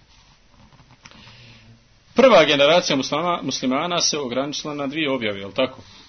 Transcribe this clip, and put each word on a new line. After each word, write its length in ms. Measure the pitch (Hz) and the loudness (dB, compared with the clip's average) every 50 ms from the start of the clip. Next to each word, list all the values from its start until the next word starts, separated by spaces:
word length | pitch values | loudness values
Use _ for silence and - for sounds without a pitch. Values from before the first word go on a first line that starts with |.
| _ _ _ _ _ _ _ _ _ _ _ _ - _ _ - _ _ _ _ - - - - - - - - - - - - - - - _ _ _ _ _ _ _ - | _ _ _ _ _ _ _ _ _ _ _ _ -20 _ _ -20 _ _ _ _ -20 -20 -20 -20 -20 -20 -20 -20 -20 -20 -20 -20 -20 -20 -20 _ _ _ _ _ _ _ 2
Prva 320 | - 240 262 226 180 156 | 4 6 8 8 6 6
generacija 500 | 143 151 139 143 143 165 180 180 - 160 | 6 4 4 4 4 4 4 2 0 -2
muslima-, 460 | 135 123 - 147 147 165 175 175 - | -2 -2 -4 -4 -4 -2 -2 -4 -4
muslimana 600 | - 135 127 - - 127 127 139 160 175 175 170 | -4 -6 -8 -6 -4 -4 -2 -2 -2 -4 -2 -2
se 160 | 143 - - 151 | -2 -2 -2 -4
ograničila 560 | 143 120 120 127 139 147 143 - - 156 151 | -6 -4 -4 -4 -4 -4 -6 -10 -10 -10 -8
na 140 | 147 143 135 | -8 -8 -8
dvije 240 | 139 160 160 143 | -6 -4 -4 -2
objave, 280 | 135 131 113 107 104 98 | -2 -2 -4 -6 -6 -8
je 60 | 98 | -10
li 80 | 98 92 | -8 -4
tako? 280 | 123 131 127 - - - - - - - | -4 -4 -4 -4 -10 -20 -20 -20 -20 -20